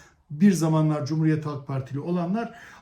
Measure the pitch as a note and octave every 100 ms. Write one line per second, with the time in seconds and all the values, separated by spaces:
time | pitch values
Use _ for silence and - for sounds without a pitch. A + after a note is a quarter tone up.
0 | - _ - D3 G3+ E3 D#3+ D#3+ D#3 D3+
1 | C3 D#3 D#3 D3+ D3 C#3 - C3 - C3+
2 | E3+ F3+ E3+ A3 A#3 - - -